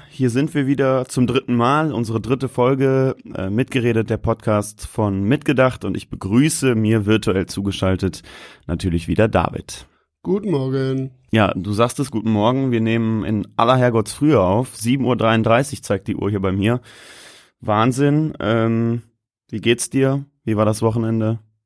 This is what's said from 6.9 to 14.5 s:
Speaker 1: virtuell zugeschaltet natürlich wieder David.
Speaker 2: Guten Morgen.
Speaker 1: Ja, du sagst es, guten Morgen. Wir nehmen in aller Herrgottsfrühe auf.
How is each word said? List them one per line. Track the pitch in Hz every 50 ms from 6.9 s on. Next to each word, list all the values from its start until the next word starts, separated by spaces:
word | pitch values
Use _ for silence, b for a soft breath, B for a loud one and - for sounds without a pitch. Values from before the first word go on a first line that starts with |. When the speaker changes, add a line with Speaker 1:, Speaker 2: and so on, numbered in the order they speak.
| 113 110 98
Speaker 1:
virtuell | 104 110 107 - 113 90 95 85
zugeschaltet | - - 101 98 101 95 - 98 92 95 90 98 92 - - B B B B B B B B B
natürlich | B 80 76 - 92 82 85 82
wieder | 92 82 90 110 113
David. | - 90 82 - - - - - - - - _ _ _ _ _ _ _ -
Speaker 2:
Guten | 170 185 208 202 208
Morgen. | 160 135 131 131 131 135 131 131 135 135 131 135 - _ _ -
Speaker 1:
Ja, | - 110 101 - -
du | - 87 101 104
sagst | 101 117 123 - -
es, | 139 135
guten | - 110 104 110
Morgen. | 107 104 104 120 127 135 135 131
Wir | 120 113
nehmen | 113 113 113 117 113 110 113 110 80
in | 87 110 104 - - -
aller | - 117 123 127
Herrgottsfrühe | 127 123 123 113 113 107 - - - 143 156 147 110
auf. | 92 90